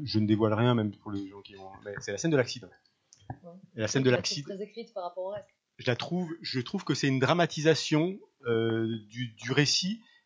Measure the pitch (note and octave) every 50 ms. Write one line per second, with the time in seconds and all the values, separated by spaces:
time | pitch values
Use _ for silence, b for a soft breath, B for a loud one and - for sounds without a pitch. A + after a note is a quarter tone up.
0 | D3+ A2+ - G#2+ G#2+ G#2 A2 G#2 A2+ G#2+ G#2+ G#2+ A#2 B2 A#2+ A#2 G#2+ G#2 G2+ -
1 | - A2 G2+ G2 G2 F#2+ G2+ G2+ - - G2+ G2 F#2+ F#2+ G2 G2+ G2+ G#2 G2+ -
2 | - G#2 G2+ G2 - E3 D3+ C3+ A#2+ - - B2 G2 - - _ _ _ _ _
3 | _ _ - - _ - - - - E3+ E3+ - - - _ A2 A2 A2 - C#3
4 | C3 B2+ B2 A#2+ - - G3 D#3 C#3 E3+ G3+ F#3 G#3 G3+ - A3+ A3+ - _ G3
5 | F3 F3 - F#3 F#3 F#3+ G#3 G#3 F#3+ _ _ _ _ _ _ - - B2 A#2+ -
6 | - - E3+ F3+ F3+ D#3 E3 - E3+ - - - - - - F#3+ - - D3 -
7 | - C#3 C3 C3 C3 B2 D#3+ F3 E3+ - - D#3+ D3 D#3+ D#3 - - - D#3 D3+
8 | E3 F#3 G3 - - - _ _ - A#2+ A#2 A2+ A2+ A#2 A2+ A2+ A2+ A2+ A2+ G#2+
9 | G#2 G#2 A2 B2 B2+ A#2 A2 - - B2 C3 C#3+ D3 C#3 - - F3+ F#3 A3+ A#3
10 | b b b b b